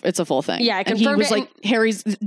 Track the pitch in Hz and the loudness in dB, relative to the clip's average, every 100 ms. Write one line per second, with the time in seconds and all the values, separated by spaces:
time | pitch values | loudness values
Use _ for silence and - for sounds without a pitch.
0 | - 185 175 135 - - 233 196 196 214 | -4 -2 0 -2 -2 -2 0 -2 0 2
1 | 220 202 - 214 262 _ 202 233 226 214 | 2 2 2 0 -2 _ -2 2 2 0
2 | - 202 | -4 -4